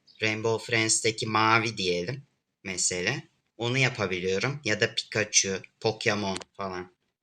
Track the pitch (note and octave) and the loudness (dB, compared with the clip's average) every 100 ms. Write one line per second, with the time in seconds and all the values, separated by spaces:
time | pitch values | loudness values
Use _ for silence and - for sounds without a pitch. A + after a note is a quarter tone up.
0 | _ - A2 A2 A2+ A2 - A2+ A2 - | _ -4 -4 0 -2 -2 0 0 2 2
1 | A2+ A2 A2+ A2 A2 A2+ A2+ G#2+ F#2 F2 | 0 -2 0 4 6 6 4 -2 0 0
2 | F#2 C#3 - _ _ _ G2 F2+ - F2+ | -2 -8 -14 _ _ _ -10 -4 -2 0
3 | F#2 D3 - _ _ - A#2+ C3 B2+ A#2+ | -2 -4 -8 _ _ -6 -2 2 0 0
4 | F#2+ F2+ F#2 F#2+ B2 D3 A2 G#2 A#2 - | -2 -2 0 0 -2 -2 -2 0 0 0
5 | - A2 G2+ - G2 F#2 - _ A2+ G#2+ | -4 -2 2 2 0 -4 -10 _ -2 0
6 | A2+ G#2 G2 F#2 - - F#2+ F#2 F2+ _ | -2 0 -2 -6 -10 -10 -8 -8 -12 _
7 | _ _ | _ _